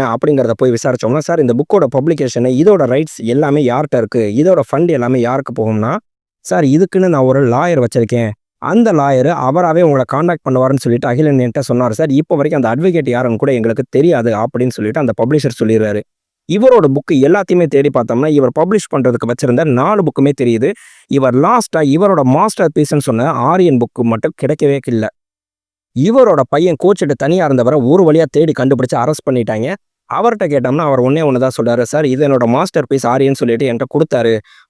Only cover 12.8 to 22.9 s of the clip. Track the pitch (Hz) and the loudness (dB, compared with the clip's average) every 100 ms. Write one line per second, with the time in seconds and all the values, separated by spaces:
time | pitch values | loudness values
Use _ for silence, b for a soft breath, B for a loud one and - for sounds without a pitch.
12.8 | 185 165 135 120 127 113 139 123 113 110 | 0 0 -2 -2 -2 -2 0 0 -2 -4
13.8 | 127 127 165 143 117 107 120 - 127 - | -2 0 2 2 0 -2 -4 -2 -4 -2
14.8 | 107 151 127 110 117 151 135 - 110 110 | -4 -2 -2 -2 0 0 -2 -2 0 0
15.8 | 107 104 - _ _ _ - 190 254 240 | 0 -4 -10 _ _ _ -6 0 2 4
16.8 | 151 135 - 147 139 202 185 180 160 139 | 2 0 0 2 2 2 0 0 2 2
17.8 | 143 135 110 117 156 147 127 156 175 208 | 2 0 -2 -2 0 2 2 0 0 -2
18.8 | - 143 127 120 117 120 139 123 156 123 | -2 -2 0 -2 -4 -2 0 0 2 0
19.8 | 156 208 156 - 139 139 123 113 143 220 | 0 0 -2 0 0 0 0 0 -2 -4
20.8 | B B B 139 131 127 170 240 - 165 | B B B 0 2 2 2 0 -2 -2
21.8 | 147 151 202 175 127 139 208 - 170 156 | 0 2 2 2 2 2 0 0 -2 0
22.8 | 151 | 0